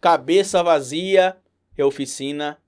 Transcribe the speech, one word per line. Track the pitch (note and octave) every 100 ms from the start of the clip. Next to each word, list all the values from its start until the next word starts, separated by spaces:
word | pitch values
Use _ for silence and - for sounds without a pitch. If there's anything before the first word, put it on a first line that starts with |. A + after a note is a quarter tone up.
cabeça | F3+ D#3+ C3+ F3+ G3 F#3
vazia | E3+ D#3 C3 D#3 F#3 F#3+ F#3 F#3 _ _ _ -
é |
oficina | C#3 C#3 C3+ - C3+ D3 D3 D3